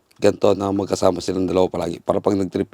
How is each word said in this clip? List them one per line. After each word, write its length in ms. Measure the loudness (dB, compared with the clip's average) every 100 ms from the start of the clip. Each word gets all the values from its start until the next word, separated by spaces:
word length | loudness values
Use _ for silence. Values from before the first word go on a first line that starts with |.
| _
ganito 400 | _ 0 2 2
na 160 | 2 0
magkasama 480 | -2 -2 0 0 0
silang 320 | -2 -2 0
dalawa 160 | 2 2
palagi. 320 | 0 -4 -4
Para 240 | -4 -2
pag 160 | 0 0
nag-trip 320 | -2 -4 -4